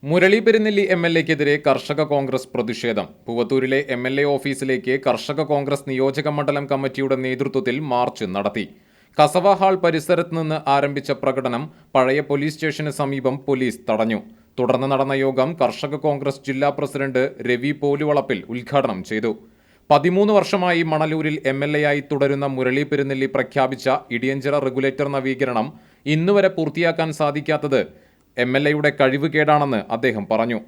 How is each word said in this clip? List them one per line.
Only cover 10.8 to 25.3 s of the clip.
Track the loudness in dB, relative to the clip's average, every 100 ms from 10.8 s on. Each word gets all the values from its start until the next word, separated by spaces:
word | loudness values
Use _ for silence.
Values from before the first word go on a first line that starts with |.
| 2 -4 -4 -2
പ്രകടനം | 0 0 -2 -4 -6 -12 _ 2
പഴയ | 4 2 0
പോലീസ് | -2 -2 -4
സ്റ്റേഷന് | -6 -4 -6 -2
സമീപം | -2 -2 -2 -4 -2
പോലീസ് | 0 0 -4 -2
തടഞ്ഞു. | 0 2 -2 -6 -20 _ -4
തുടർന്ന് | 0 2 0
നടന്ന | 0 0 0
യോഗം | 0 0 -2 0
കർഷക | -2 -2 -8 -4 -2
കോൺഗ്രസ് | -2 -4 -6 -6
ജില്ലാ | -2 0 0
പ്രസിഡന്റ് | -6 -4 -2 0 0 0 0
രവി | 0 0 -2
പോലുവളപ്പിൽ | 0 0 2 0 0 -4 -4
ഉദ്ഘാടനം | -10 -2 0 0 -4 -4
ചെയ്തു. | -2 -2 -4 -10 _ _ _ _
പതിമൂന്ന് | 4 4 2 4 4
വർഷമായി | 2 0 2 2 0
മണലൂരിൽ | 0 0 0 -2 -2 -2
എം | -2 0
എൽ | 0
എ | 2
ആയി | 0 -2
തുടരുന്ന | 0 0 0 -2 -2
മുരളി | 0 0 0
പെരുന്നെല്ലി | -2 -2 -2 -2 0
പ്രഖ്യാപിച്ച | -2 0 -2 0 -2 -2 -2 -4
ഇടിയഞ്ചിറ | -2 -2 0 0 0
റെഗുലേറ്റർ | 0 -2 0 -2 -2
നവീകരണം | -2